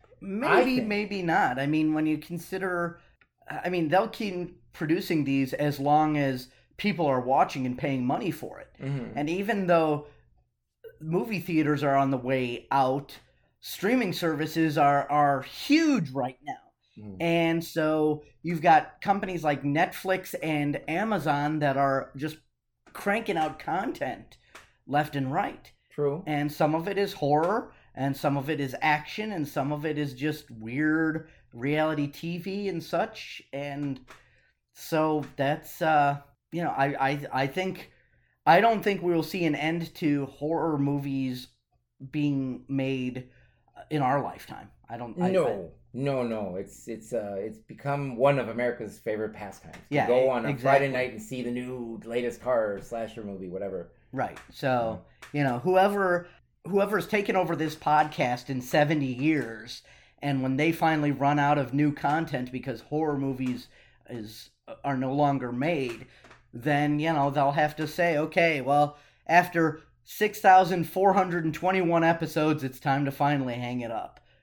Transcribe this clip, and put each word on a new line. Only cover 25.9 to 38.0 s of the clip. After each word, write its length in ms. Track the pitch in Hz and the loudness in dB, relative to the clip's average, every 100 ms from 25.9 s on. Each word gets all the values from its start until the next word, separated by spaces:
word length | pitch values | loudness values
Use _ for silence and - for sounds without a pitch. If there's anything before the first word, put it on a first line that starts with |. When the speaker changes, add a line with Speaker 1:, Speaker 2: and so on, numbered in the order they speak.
Speaker 1:
True. 320 | - 147 151 190 | -2 -2 -2 -4
Speaker 2:
And 240 | 147 147 | -2 -2
some 240 | 143 151 | 2 2
of 140 | 160 180 | 2 -2
it 100 | 196 | 0
is 140 | 196 | -2
horror, 600 | - 139 147 170 226 247 - _ | 0 2 4 4 0 -4 -18 _
and 220 | - 139 135 | -4 -4 0
some 200 | 147 143 | 0 0
of 120 | 135 | -2
it 120 | 147 | -2
is 160 | 135 123 | -4 -2
action, 520 | 156 151 - - 214 | 0 0 -2 -8 -6
and 140 | 190 147 | -4 -4
some 260 | 160 135 | -2 -2
of 120 | 147 | -2
it 140 | 156 151 | -2 -2
is 160 | 147 | -4
just 340 | 127 151 151 - | -2 -4 -4 -10
weird 760 | 113 110 131 156 156 160 160 160 _ _ | -14 -8 0 2 4 2 0 -8 _ _
reality 540 | 117 135 151 156 151 143 | -6 -2 2 2 0 -4
T 320 | - 170 175 | -6 -8 -6
V 300 | 190 196 202 | -6 -6 -4
and 140 | 170 | -6
such. 600 | 165 170 220 - - - - | -4 -2 -2 -6 -16 -16 -12
And 460 | 139 143 143 143 127 - - _ _ _ _ _ | -10 -8 -6 -6 -6 -12 -20 _ _ _ _ _
so 500 | - - 160 156 151 139 - | -20 -2 0 2 0 -2 -2
that's, 460 | 139 156 - - | -2 -2 -6 -2
uh, 360 | 160 151 143 143 - _ _ | 2 4 4 0 -10 _ _
you 100 | 165 | -6
know, 80 | 160 | -4
I, 240 | 120 139 139 135 | 0 -2 0 -2
I, 160 | 147 143 | -2 -4
I 140 | 131 139 | -2 -2
think, 420 | 185 185 180 - _ | -2 -4 -6 -14 _